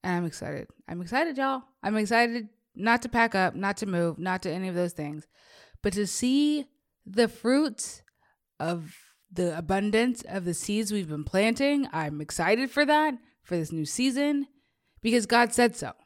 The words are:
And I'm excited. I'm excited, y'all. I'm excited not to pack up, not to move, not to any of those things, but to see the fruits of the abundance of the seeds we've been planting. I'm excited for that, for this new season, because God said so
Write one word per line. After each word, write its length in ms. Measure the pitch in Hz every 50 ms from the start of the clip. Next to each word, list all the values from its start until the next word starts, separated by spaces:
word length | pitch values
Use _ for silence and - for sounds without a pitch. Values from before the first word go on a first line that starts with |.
| -
And 100 | 185 180
I'm 120 | 175 175
excited. 420 | 165 - - - - 147 139 - - _ _ _ -
I'm 140 | 175 175
excited, 360 | 180 170 233 262 320 339 285 254
y'all. 260 | 269 269 269 262 247 _ _ _
I'm 160 | - 196 214 214
excited 520 | 214 196 233 226 240 233 233 240 220 214 _ _ _ _ _
not 260 | - 190 226 233 240 240
to 60 | 247
pack 260 | - 240 226 226 -
up, 200 | 196 185 175 -
not 220 | 175 190 196 202 -
to 80 | -
move, 340 | 196 185 170 170 170 160 -
not 240 | 170 185 185 185 -
to 80 | 185
any 160 | 156 180 190 190
of 80 | 180
those 180 | 175 180 170 170
things, 340 | - 151 147 147 151 147 _ _ _ _ _ - - - _ _ -
but 120 | - 202 180
to 120 | 196 208
see 600 | 185 - - - 247 262 277 294 294 302 302 277 _ _ _ _ _ _ _ _
the 220 | 202 190 214 233 220
fruits 760 | - - - 226 254 277 311 294 214 - - - - - _ _ _ _ _ _ _ _ _ _ _ _
of 360 | 147 165 175 170 160 160 180 - - _ _ _ _ _
the 260 | 185 175 180 175 160 160
abundance 680 | 170 151 190 196 196 208 208 220 233 254 247 240 -
of 220 | - - 196 175
the 80 | 175 175
seeds 380 | - - - 208 214 226 202
we've 180 | 208 208 190 156
been 140 | 151 147 151
planting. 640 | - - 190 202 226 233 - 277 277 294 285 277 -
I'm 300 | - 165 156 147 151 147
excited 500 | 151 147 - - 170 170 208 233 269 262
for 140 | - 285 294
that, 300 | 269 302 302 302 311 269 240 _ _ _ _ _
for 140 | - 180 170
this 140 | 160 156
new 140 | 165 160 156
season, 600 | 147 - - 247 269 247 262 285 294 294 285 277 - _ _ _ _ _ _ _ _ _ -
because 240 | - 226 226 240 214
God 280 | - 233 233 240 233 233
said 220 | - 240 233 233
so 180 | - - 117 - _ _